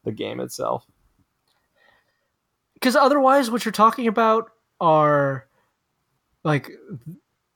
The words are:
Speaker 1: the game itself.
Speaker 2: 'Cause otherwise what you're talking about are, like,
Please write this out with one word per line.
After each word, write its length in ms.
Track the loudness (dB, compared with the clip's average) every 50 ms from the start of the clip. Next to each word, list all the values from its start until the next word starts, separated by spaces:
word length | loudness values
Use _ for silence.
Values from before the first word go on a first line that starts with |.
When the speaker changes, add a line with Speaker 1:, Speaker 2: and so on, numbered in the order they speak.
| -10
Speaker 1:
the 80 | -10
game 300 | -8 -8 -8 -10 -8 -10
itself. 440 | -10 -10 -10 -8 -6 -6 -6 -8 -10 _ _ _ _ _ _ _ _ _ _ _ _ _ _ _ _ _ _ _ _ _ _ _ _ _ _ _ _ _ _ _ _ _ _ _ _ _ _ -4
Speaker 2:
'Cause 160 | -2 0 2 4
otherwise 520 | 4 4 4 4 4 4 4 2 2 0
what 140 | -4 -4 -6
you're 80 | -4
talking 360 | 0 2 2 2 2 0 -2 -2
about 440 | 0 0 2 2 2 0 -2 -6 _ _ _ _ _ -2
are, 640 | 2 2 4 4 4 4 2 2 0 -2 -4 -6 -12 _ _ _ _ _ _ _ _ _ _ _ _ _ _ _ _ _ _ _ -4
like, 280 | -2 -2 -2 -4 -8 -20 -20 -20 -18 -18 -18 -16 -18 -20 -20 _ _ _ _ _ _ _